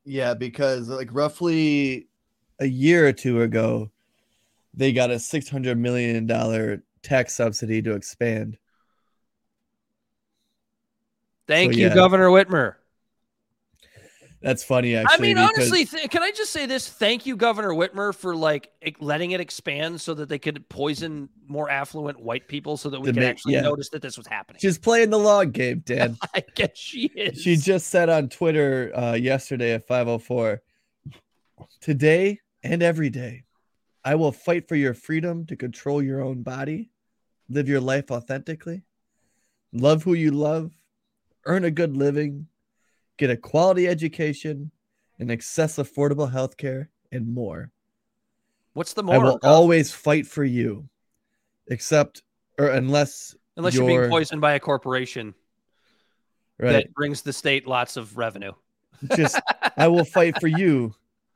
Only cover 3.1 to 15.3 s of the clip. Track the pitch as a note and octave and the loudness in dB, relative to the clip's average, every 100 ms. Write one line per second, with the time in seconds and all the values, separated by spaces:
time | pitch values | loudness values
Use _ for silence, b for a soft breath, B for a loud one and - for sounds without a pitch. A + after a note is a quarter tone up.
3.1 | B2 C3 A#2 A#2 A2+ A2+ A#2 G#2+ _ _ | 4 0 2 2 2 0 -2 -6 _ _
4.1 | _ _ _ _ _ _ - C3+ B2 B2 | _ _ _ _ _ _ -2 0 2 0
5.1 | A#2 - D#3 - C#3 B2+ A#2 A#2+ B2 A#2+ | -2 -4 -6 -6 -6 -2 -2 0 0 0
6.1 | A#2 A2+ A2+ A2+ A2+ G#2+ G2+ _ _ - | -2 0 0 0 -2 -2 -6 _ _ -2
7.1 | C3 A#2+ - A#2 G#2+ A2 A2 A2 G#2 - | 0 0 -2 -2 -2 -2 -2 -2 -4 -8
8.1 | - A#2 A2 A2 G#2+ _ _ _ _ _ | -4 -2 -2 -6 -12 _ _ _ _ _
9.1 | _ _ _ _ _ _ _ _ _ _ | _ _ _ _ _ _ _ _ _ _
10.1 | _ _ _ _ _ _ _ _ _ _ | _ _ _ _ _ _ _ _ _ _
11.1 | _ _ _ - D#3 F#3 A#2 F#3 E3+ F#3 | _ _ _ 0 4 4 4 6 8 8
12.1 | F#3+ F#3 F#3+ F#3+ E3+ A2+ - _ _ _ | 8 8 8 6 2 0 -4 _ _ _
13.1 | _ _ _ _ _ _ _ b b b | _ _ _ _ _ _ _ b b b
14.1 | b b b C3+ B2 - B2+ B2 A2+ E3+ | b b b -4 -4 0 0 2 2 4
15.1 | E4 G4+ | 4 4